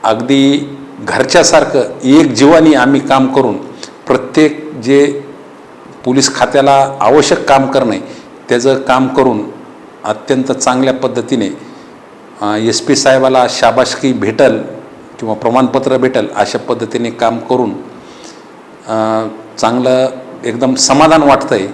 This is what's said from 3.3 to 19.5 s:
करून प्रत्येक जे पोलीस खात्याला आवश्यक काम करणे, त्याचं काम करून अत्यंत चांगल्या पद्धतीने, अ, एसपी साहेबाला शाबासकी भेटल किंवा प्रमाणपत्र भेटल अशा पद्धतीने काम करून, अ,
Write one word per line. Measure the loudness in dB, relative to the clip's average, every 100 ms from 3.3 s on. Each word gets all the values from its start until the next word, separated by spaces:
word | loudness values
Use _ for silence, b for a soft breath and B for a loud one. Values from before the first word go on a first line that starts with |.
करून | 0 -2 -4 -10 B B B -4
प्रत्येक | -4 0 2 2 0 -12
जे | -8 0 2 2 -2 -12 -20 -20 -20 -20 -20 -20 -10 -2
पोलीस | 0 0 -2
खात्याला | 0 2 4 4 2 0
आवश्यक | 2 4 4 0 2
काम | 2 2
करणे, | 0 -2 -4 -8 B B -20 -4
त्याचं | 0 2 0
काम | 0 0 2
करून | 2 0 0 -8 -14 -20 -20 -20 -12
अत्यंत | -8 -8 -2 -2 -2
चांगल्या | -2 0 0 0
पद्धतीने, | 0 -4 -4 -4 -4 -4 -8 B B B B -20 -20 -20 -8
अ, | -4 -2
एसपी | -2 -2 -2 0
साहेबाला | 2 2 4 2 0
शाबासकी | 2 2 2 -2 -2 -2
भेटल | -2 -2 2 2 2 -8 -14 -20 -20 -20 -12
किंवा | -8
प्रमाणपत्र | -4 -2 0 0 0 0 0
भेटल | 0 -2 -4 -2
अशा | -2 -4
पद्धतीने | -6 -6 -4 -6 -6
काम | -2 -2 -2
करून, | -2 -2 -2 -6 -14 -20 B B B B B B -20 -20 -6
अ, | -4 -2 -2 -4 -12 -18